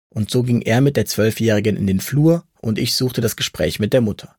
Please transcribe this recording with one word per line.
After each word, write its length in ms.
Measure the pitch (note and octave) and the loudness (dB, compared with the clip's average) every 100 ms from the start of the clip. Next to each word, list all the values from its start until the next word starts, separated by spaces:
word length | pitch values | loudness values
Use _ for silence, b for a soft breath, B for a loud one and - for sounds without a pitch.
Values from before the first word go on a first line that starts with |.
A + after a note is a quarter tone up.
| _ | _
Und 200 | - G#2 | -6 -2
so 120 | B2+ | 0
ging 200 | B2 A#2+ | 0 0
er 200 | - A#2 | 2 2
mit 140 | C#3 C#3 | 2 2
der 100 | G#2 | -2
zwölfjährigen 720 | - A2 - A2+ G#2 G#2+ F#2+ | 0 0 0 0 2 0 0
in 100 | G2 | 0
den 140 | F#2+ | 0
Flur 440 | - C#3 D#3 E3+ - _ | 0 2 4 2 -2 _
und 180 | A2+ G#2+ | -4 -2
ich 160 | B2 | -2
suchte 260 | - B2+ A#2+ | -2 -2 -2
das 160 | A2 - | -4 -4
Gespräch 440 | - - D#2+ - | -6 -2 -2 -2
mit 120 | G#2+ | 0
der 100 | C3 | 2
Mutter. 340 | A2 - - | 2 -2 -12